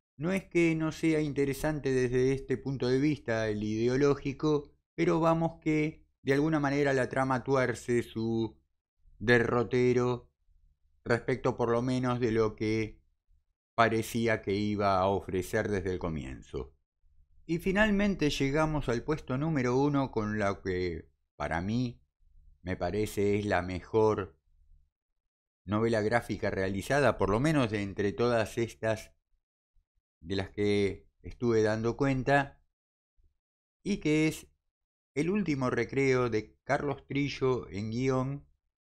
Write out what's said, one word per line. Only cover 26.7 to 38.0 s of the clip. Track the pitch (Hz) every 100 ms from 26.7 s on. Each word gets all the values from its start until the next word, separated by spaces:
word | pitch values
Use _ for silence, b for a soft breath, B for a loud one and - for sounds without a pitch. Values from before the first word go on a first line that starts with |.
| 98 - 139 127 -
por | 95
lo | 107
menos | 151 151 113
de | 107
entre | 98 95 101
todas | 101 123 117 104 -
estas | 113 - 110 107 - _ _ _ _ _ _ _ _ _ _ _
de | 82 98
las | 95
que | - 104 101 98 90 - _
estuve | 82 - 120 110
dando | 107 110 117 113
cuenta, | 135 131 127 143 131 - _ _ _ _ _ _ _ _ _ _ _ _
y | - 202
que | 151 156 156
es | 147 - _ _ _ _ _ _ 135
El | 160
último | 208 170 139 127
recreo | 120 113 131 135 127 123
de | 110 107 _
Carlos | - 143 143 135 -
Trillo | 139 143 - 131 120 -
en | 95 110
guión | 113